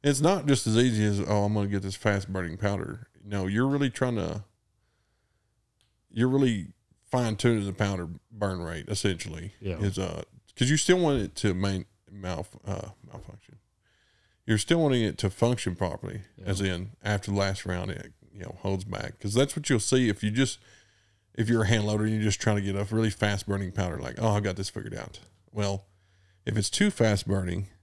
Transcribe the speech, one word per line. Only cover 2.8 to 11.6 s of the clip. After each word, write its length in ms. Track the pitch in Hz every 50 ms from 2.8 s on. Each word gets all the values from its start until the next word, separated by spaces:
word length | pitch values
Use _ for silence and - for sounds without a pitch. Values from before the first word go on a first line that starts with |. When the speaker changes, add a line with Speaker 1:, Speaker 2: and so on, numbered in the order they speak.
| - - - 113 113 _ _ _ -
Speaker 1:
No, 220 | 104 101 101 95
you're 200 | 95 98 110 127
really 240 | 135 139 143 143 135
trying 260 | 113 - 131 127 120
to, 280 | 107 90 80 78 - 98 _ _ _ _ _ _ _ _ _ _ _ _ _ _ _ _ _ _ _ _ _ _ _ _ _ _ _ _ _ _ _ _ _
you're 180 | - 113 117 127
really 400 | 131 139 135 127 113 101 82 - - _ _ _ _ _ _ _
fine 260 | - 127 123 113 110
tuning 280 | 101 - 120 117 110 101
the 60 | 98
powder 360 | 92 - 107 98 98 90 87 80 87 - _ _
burn 300 | 120 104 101 98 95 90
rate, 280 | 85 82 85 80 - -
essentially. 640 | 104 - - 104 92 85 - - 78 80 87 98 - _
Speaker 2:
Yeah. 180 | - 98 87 78
Speaker 1:
Is, 200 | 104 101 90 95
uh, 240 | 95 87 78 - - _ _ - _ _ _
'cause 120 | - 127 127
you 60 | 151
still 220 | 151 - - 180 185
want 220 | 175 156 143 127
it 140 | 101 - -
to 180 | - - 104 90
main, 320 | 90